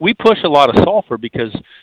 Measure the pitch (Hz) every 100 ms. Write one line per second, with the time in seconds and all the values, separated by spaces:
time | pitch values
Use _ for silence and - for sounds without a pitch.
0 | 170 233 226 208 180 143 135 113 - 208
1 | - 117 117 - 113 98 - _